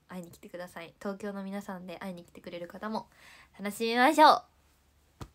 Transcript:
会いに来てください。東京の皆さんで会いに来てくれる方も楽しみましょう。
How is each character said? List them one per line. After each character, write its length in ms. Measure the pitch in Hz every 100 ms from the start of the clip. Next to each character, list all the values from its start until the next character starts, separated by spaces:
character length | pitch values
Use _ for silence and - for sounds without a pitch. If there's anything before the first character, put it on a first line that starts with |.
| -
会 140 | 180
い 20 |
に 80 | 175
来 80 | -
て 100 | -
く 80 | 175
だ 100 | 180
さ 140 | 175
い。 140 | 165 -
東 200 | 208 196
京 120 | 208
の 120 | 196
皆 180 | 196 202
さ 160 | 202 185
ん 80 | 185
で 120 | 165
会 160 | 196
い 0 | 175
に 80 |
来 80 | 175
て 100 | -
く 80 | -
れ 80 | 175
る 100 | 175
方 220 | 185 214
も 180 | 220 - - - - - -
楽 100 | 196 208
し 100 | 226
み 100 | 233
ま 160 | 254 294
し 80 |
ょ 80 | 302
う。 120 | 202 - _ _ _ _ _ _ - -